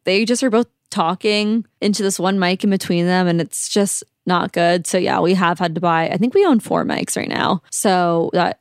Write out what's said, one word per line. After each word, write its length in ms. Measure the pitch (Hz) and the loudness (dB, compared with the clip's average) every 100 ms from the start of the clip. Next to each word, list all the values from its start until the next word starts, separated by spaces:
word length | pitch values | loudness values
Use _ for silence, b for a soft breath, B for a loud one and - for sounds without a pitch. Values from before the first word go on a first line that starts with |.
they 220 | - 196 226 | -2 0 2
just 180 | 240 | 0
are 60 | 262 | 2
both 160 | 220 240 _ _ | 0 -2 _ _
talking 760 | 208 165 180 214 208 208 226 - _ | -4 -2 0 0 0 0 -2 -4 _
into 220 | 208 202 | -2 0
this 160 | 196 190 | -2 0
one 200 | 180 196 | 0 0
mic 240 | 180 185 | 0 0
in 60 | 208 | 0
between 360 | 190 - 175 175 | 0 0 0 2
them 220 | 185 180 | 2 2
and 120 | 170 | 0
it's 300 | - - - | -2 -6 -4
just 340 | 208 202 - - _ - | 0 0 -2 -10 _ -2
not 260 | 180 - | -2 -2
good. 340 | - 170 180 165 | 0 2 2 0
So 120 | 185 | -2
yeah, 220 | 180 190 | 0 2
we 140 | 170 | 2
have 240 | 185 175 175 | 2 2 0
had 140 | 175 165 | -2 -2
to 60 | |
buy, 280 | 175 165 160 | 0 0 0
I 80 | 190 | -2
think 160 | 233 | 0
we 120 | 392 392 | 2 4
own 140 | 240 | 2
four 240 | - 165 - | 0 -2 0
mics 300 | - - - | -2 -4 -6
right 120 | - | -4
now. 320 | - - 180 b | -2 -2 -2 b
So 580 | - 208 185 175 170 - | -4 0 2 2 0 0
that 260 | 175 180 - | 0 -2 -4